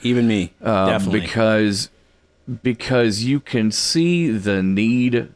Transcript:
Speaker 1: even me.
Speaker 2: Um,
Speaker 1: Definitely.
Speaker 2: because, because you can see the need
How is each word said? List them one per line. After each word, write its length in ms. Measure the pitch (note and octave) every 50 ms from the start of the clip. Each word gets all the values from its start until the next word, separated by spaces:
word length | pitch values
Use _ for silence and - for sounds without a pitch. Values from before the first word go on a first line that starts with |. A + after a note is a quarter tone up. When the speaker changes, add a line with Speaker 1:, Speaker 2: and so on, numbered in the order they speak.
Speaker 1:
even 260 | - A#2+ B2 B2 A#2+
me. 240 | A2+ A2 G2+ F2+ E2+ - _
Speaker 2:
Um, 280 | - - A2 F#2+ F#2+ F#2+
Speaker 1:
Definitely. 320 | F#2 A2 G2 F#2 F#2+ G#2+
Speaker 2:
because, 680 | F2+ - - A2+ A2+ A2 A2 G#2+ G#2+ G#2 G2+ G2+ - - _ _ _ _ _ _ _ _ _ _ _ - B2 - -
because 600 | B2+ A#2 - - - C3 B2 A#2+ A2+ G2 G2 A2+
you 160 | B2+ C#3 C#3+
can 320 | - - - A#2+ A2 A2
see 580 | G#2+ - - - - E3 E3 F3 F3 F3 E3+ D3
the 320 | A2 G#2+ F#2+ G#2 G2+ F#2+
need 680 | F#2+ F#2+ F#2+ G2 A2 A2+ B2 B2 B2 B2 A#2+ A#2 A#2 - -